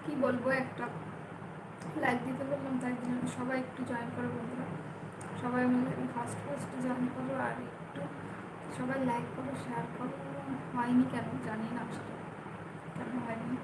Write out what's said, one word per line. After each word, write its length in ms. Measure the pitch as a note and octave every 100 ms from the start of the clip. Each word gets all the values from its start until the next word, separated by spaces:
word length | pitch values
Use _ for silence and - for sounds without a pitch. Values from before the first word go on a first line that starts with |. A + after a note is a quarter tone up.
কি 100 | D#4 C#4+ C4+
বলবো, 220 | B3+ A#3+ C4
একটা 220 | B3+ - A#3+ - - - - - - - - - - D#4
লাইক 160 | C4+ B3 B3
দিতে 180 | B3+ C4+
বললাম, 240 | C#4 C4+ B3+
তাই 120 | B3 B3
দিলাম। 240 | B3 B3 B3 B3+
সবাই 200 | B3 C4 B3+
একটু 160 | - B3
জয়েন 200 | A#3+ A#3 B3
করো 140 | A#3+ A#3+
বন্ধুরা, 320 | A#3 B3 - - - - - - - -
সবাই 220 | B3 B3 B3+
মিলে 220 | B3 C4 B3+ B3+
ফার্স্ট 260 | B3 A#3+ -
ফার্স্ট 280 | C4+ C#4 - B3+ B3+
জয়েন 200 | B3+ B3 B3+
করো, 180 | B3+ - A#2+
আর 100 | A2+ -
একটু 300 | - - - - - - - - - - -
সবাই 220 | B3+ C4+ B3+
লাইক 180 | A#3+ A#3+ -
করো, 160 | C4 B3+
শেয়ার 220 | - A#3 - -
করো। 180 | B3+ - - - - C4 -
হয়নি 300 | B3 B3 B3 B3+
কেন 160 | A#3+ A#3 B3+ A3+
জানি 200 | G#3+ A3+ A#3+
না, 60 | -
সেটা 220 | - - - - - - - - - - -
কেন 160 | A#3 B3 A3+
হয়নি। 300 | A3+ A#3 B3